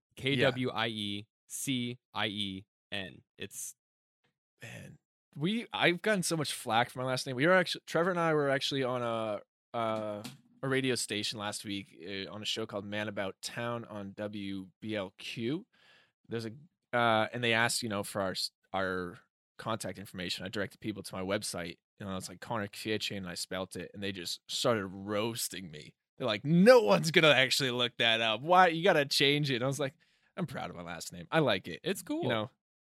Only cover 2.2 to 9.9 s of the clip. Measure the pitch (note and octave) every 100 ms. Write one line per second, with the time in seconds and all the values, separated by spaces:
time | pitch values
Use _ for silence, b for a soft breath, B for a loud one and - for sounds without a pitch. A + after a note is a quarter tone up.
2.2 | G#2+ G#2 G2+ F#2+ G2 _ - G2+ F#2 B1+
3.2 | _ - G2+ - - - _ _ _ _
4.2 | _ _ _ _ A#2 A#2 F#2+ - _ _
5.2 | _ - D#3+ A3+ A3 G2+ C#3+ F3 G#3 G#3
6.2 | E3 E3 C#3+ - B2 A2 A#2+ B2+ C3 B2+
7.2 | - B2+ D3+ F#3 E3+ - - E3 F3 F3
8.2 | E3 D3+ C#3+ C3+ - C#3 B2 B2+ A#2+ A2+
9.2 | A2 G#2 - _ _ A#2+ A2+